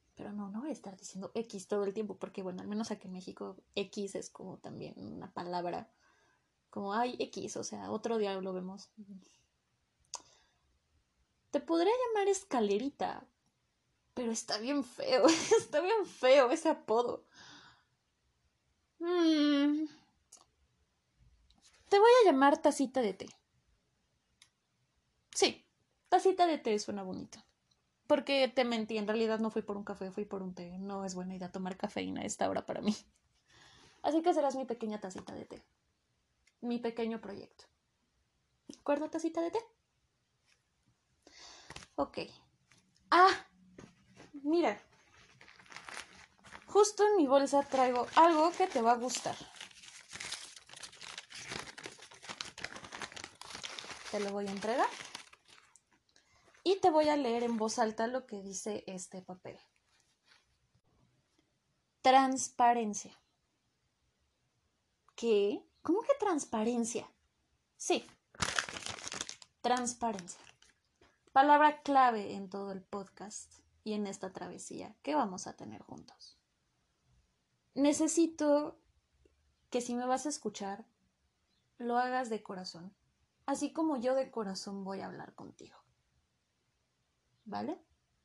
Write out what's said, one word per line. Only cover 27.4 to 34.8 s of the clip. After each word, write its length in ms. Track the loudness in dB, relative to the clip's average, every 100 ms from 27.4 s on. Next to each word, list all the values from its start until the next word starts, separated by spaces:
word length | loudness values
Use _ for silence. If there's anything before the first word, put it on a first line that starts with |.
| _ _ _ _ _ _ 0
Porque 400 | 2 2 2 2
te 160 | 2
mentí, 340 | 0 0 -2 -2
en 100 | -2
realidad 320 | 0 0 0
no 120 | -2
fui 100 | -2
por 140 | -6 -8
un 60 |
café, 280 | -8 -8 -8
fui 140 | -8 -6
por 160 | -6
un 140 | -8 -10
té. 220 | -12 -10
No 260 | -8 -6
es 100 | -6
buena 220 | -6 -8 -8
idea 160 | -8
tomar 260 | -6 -8 -6
cafeína 440 | -6 -6 -6 -6
a 40 | -6
esta 240 | -2 -2
hora 160 | -2 -4
para 160 | -4
mí. 140 | -2 -2 -8 _ _ _ _ -20 -20 -20 -20 _
Así 200 | 0 2
que 120 | 4
serás 220 | 2 2 -2
mi 100 | -6
pequeña 360 | -6